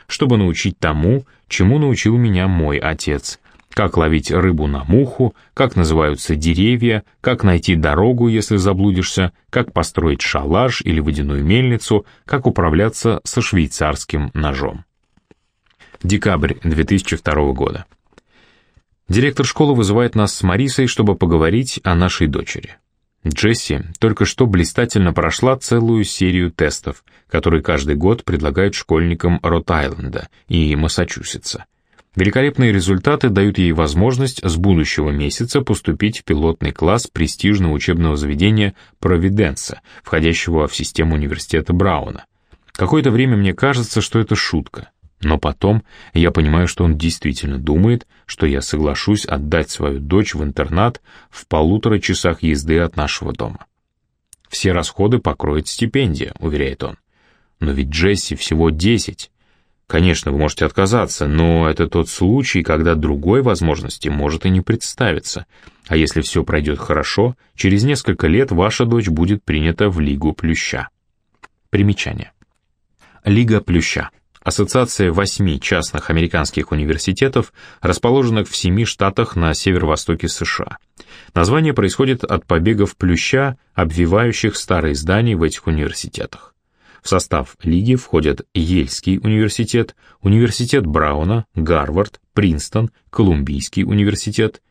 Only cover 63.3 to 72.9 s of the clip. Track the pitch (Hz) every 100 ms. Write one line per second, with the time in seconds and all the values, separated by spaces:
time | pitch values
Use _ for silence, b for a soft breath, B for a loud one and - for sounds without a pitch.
63.3 | 127 123 87 82 76 - - 76 73 73
64.3 | 80 92 92 90 107 - - 117 76 -
65.3 | - - b b b b 80 76 80 71
66.3 | 87 73 78 73 71 - 73 69 - 120
67.3 | - _ - 95 101 131 139 - - 80
68.3 | 101 135 87 101 - 117 117 95 80 87
69.3 | 104 - 76 80 82 104 85 73 69 78
70.3 | 78 80 80 - 65 65 _ _ _ _
71.3 | _ - _ - 101 101 101 - - -
72.3 | _ _ _ _ _ _